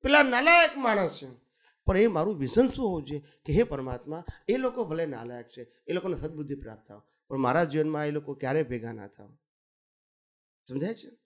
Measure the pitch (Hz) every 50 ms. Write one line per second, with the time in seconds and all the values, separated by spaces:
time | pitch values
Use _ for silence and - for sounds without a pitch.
0 | - 262 285 302 285 262 247 240 269 320 339 349 339 302 320 277 262 240 214 202
1 | 190 160 147 - 143 131 123 - _ _ _ _ _ _ _ _ _ - 190 185
2 | 214 - 180 160 156 202 214 156 135 123 - 214 262 262 - - 262 214 180 160
3 | 139 131 147 147 147 - _ _ _ - 143 180 240 233 160 135 131 131 123 120
4 | - 143 156 165 175 - - - _ - 220 254 262 247 233 254 226 170 160 165
5 | 165 156 139 117 117 120 123 120 117 _ - - 120 _ _ _ _ - 165 180
6 | 180 190 175 135 131 156 160 151 151 143 143 135 - 113 110 104 _ _ 101 104
7 | _ _ _ _ _ _ 135 135 131 123 127 165 175 156 139 156 156 156 156 151
8 | 151 147 147 151 147 143 143 139 - 127 135 156 160 120 123 120 110 117 117 110
9 | 101 101 _ _ 101 104 123 _ _ _ _ _ _ _ _ _ _ _ _ _
10 | _ _ _ _ _ _ _ _ _ _ _ _ _ - 127 135 147 202 226 220
11 | - - 233 _ _